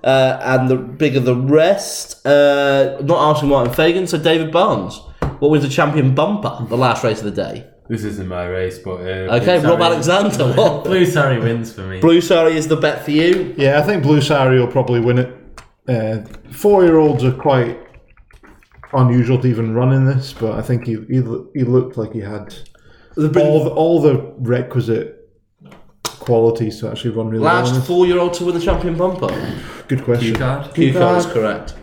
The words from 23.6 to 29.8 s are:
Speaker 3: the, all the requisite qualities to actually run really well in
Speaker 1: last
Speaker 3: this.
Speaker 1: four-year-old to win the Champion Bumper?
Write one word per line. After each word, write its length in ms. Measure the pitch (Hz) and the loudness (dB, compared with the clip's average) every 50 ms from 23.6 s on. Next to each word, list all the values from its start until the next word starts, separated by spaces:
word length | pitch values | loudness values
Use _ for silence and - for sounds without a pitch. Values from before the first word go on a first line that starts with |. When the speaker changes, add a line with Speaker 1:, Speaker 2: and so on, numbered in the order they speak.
Speaker 3:
the, 80 | 151 - | 0 0
all 300 | - 156 160 165 175 160 | 0 0 2 2 2 4
the 160 | 147 151 - - - - - - | 4 4 2 2 -2 -8 -12 -8
requisite 880 | 127 113 123 123 123 - - 127 107 110 113 110 - - - - - _ _ _ _ _ _ _ - - - - - - _ _ _ | -4 -2 -2 -2 -2 -4 -4 -4 -2 -2 -2 -4 -4 -8 -14 -20 -20 _ _ _ _ _ _ _ -20 -20 -20 -20 -20 -20 _ _ _
qualities 760 | - - - - - 120 113 113 113 113 - 117 107 104 - | -14 -14 -12 -2 0 2 4 4 2 2 0 -4 -6 -6 -8
to 100 | 120 107 | -10 -10
actually 200 | 113 117 - 120 | -8 -6 -6 -6
run 180 | 104 113 110 110 | -4 -4 -4 -4
really 160 | 110 113 - | -2 0 2
well 120 | 156 - - | 2 2 2
in 60 | 123 | 2
Speaker 1:
last 80 | 123 127 | 0 0
Speaker 3:
this. 100 | 131 131 | -2 -2
Speaker 1:
four-year-old 480 | 175 175 180 180 180 180 175 175 180 175 | 0 2 2 4 4 4 2 0 0 -2
to 120 | - 180 | -4 -4
win 80 | 175 175 | -4 -4
the 40 | 170 | -2
Champion 360 | 170 202 180 160 - 180 165 | -2 -2 -2 -2 -2 -4 -2
Bumper? 320 | 160 180 185 185 - - 98 - - - - - - - - - - | -2 -2 -2 -2 -2 -4 -4 -4 -6 -6 -8 -8 -10 -12 -14 -16 -18